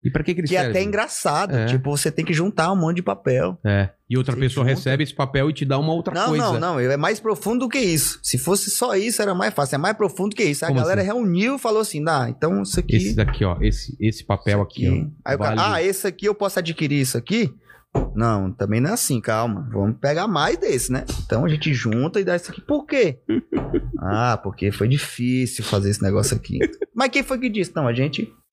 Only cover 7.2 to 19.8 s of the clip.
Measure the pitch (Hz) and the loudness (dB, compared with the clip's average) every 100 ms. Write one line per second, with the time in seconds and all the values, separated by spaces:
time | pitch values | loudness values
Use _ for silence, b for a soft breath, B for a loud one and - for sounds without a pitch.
7.2 | 220 202 196 247 247 277 214 160 - - | -2 -2 0 -2 0 0 2 2 0 -4
8.2 | - 131 147 196 - - 247 202 220 214 | -4 -2 0 0 0 -2 0 0 0 0
9.2 | 208 180 214 202 135 143 175 214 202 - | 0 0 0 0 -2 0 0 0 -2 0
10.2 | 196 202 196 143 165 131 139 196 190 233 | -4 0 0 0 0 2 2 2 0 0
11.2 | 214 175 220 277 240 220 214 156 151 151 | 2 2 2 0 0 0 0 -2 0 0
12.2 | 120 123 156 196 196 - - 110 190 214 | 0 -2 0 0 -2 -2 2 2 4 2
13.2 | 107 - 101 85 107 - - - 110 110 | 2 2 0 2 2 0 -4 -2 -2 -2
14.2 | - 101 - 101 98 - - 90 156 - | -2 -2 2 0 0 0 0 2 -2 -8
15.2 | - 139 104 110 190 185 180 190 202 180 | -4 -2 0 2 0 2 0 0 -4 -2
16.2 | 202 208 202 190 165 165 151 143 131 120 | -2 0 -2 -2 -4 -2 0 0 0 -2
17.2 | - 220 185 - B B B - - - | -2 0 0 -4 B B B -2 -2 0
18.2 | 117 107 92 - 98 110 139 240 - 127 | 2 2 0 -2 -2 0 0 0 0 -2
19.2 | 113 110 117 98 120 110 | 0 0 0 -4 -4 -2